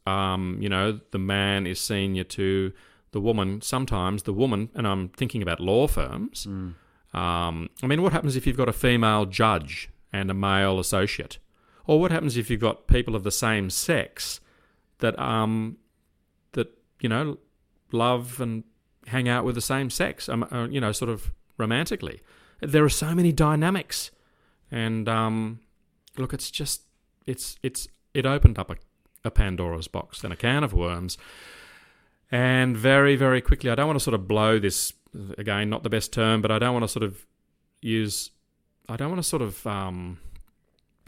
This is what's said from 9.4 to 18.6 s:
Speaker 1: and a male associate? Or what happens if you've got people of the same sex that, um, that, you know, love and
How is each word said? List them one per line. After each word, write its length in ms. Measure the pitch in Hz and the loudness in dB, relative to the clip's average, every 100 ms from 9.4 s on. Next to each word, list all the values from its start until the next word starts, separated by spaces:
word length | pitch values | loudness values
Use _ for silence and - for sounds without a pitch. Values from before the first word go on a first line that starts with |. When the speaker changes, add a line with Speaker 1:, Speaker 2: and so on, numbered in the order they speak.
| 113 87 73 - - - - | 2 2 -2 -12 -14 -18 -8
Speaker 1:
and 180 | 98 95 | -4 -2
a 40 | |
male 440 | 95 98 98 98 95 | 0 2 4 4 2
associate? 600 | 87 98 101 - - - _ _ _ _ - | 0 0 0 -2 -10 -14 _ _ _ _ 2
Or 120 | 156 | 4
what 120 | 180 | 4
happens 260 | 165 151 120 | 2 0 -2
if 140 | 107 | -2
you've 100 | 110 | 0
got 260 | 110 - - | 0 0 4
people 280 | 123 120 110 | 4 4 -4
of 60 | |
the 60 | 98 | -2
same 380 | - 113 107 95 | -2 0 0 0
sex 680 | - - 160 - - - - _ _ _ _ _ - | -4 0 0 -2 -8 -10 -10 _ _ _ _ _ -4
that, 200 | 113 - | -2 -2
um, 600 | 131 113 110 110 110 - _ _ _ _ _ _ _ | -2 0 0 0 -4 -10 _ _ _ _ _ _ _
that, 160 | 131 110 _ _ - | -6 -6 _ _ -6
you 80 | 120 | -2
know, 280 | 113 151 - _ _ _ _ - | 0 -2 -6 _ _ _ _ -4
love 500 | 117 120 123 123 123 | 0 2 2 -2 -6
and 220 | 120 113 | -6 -6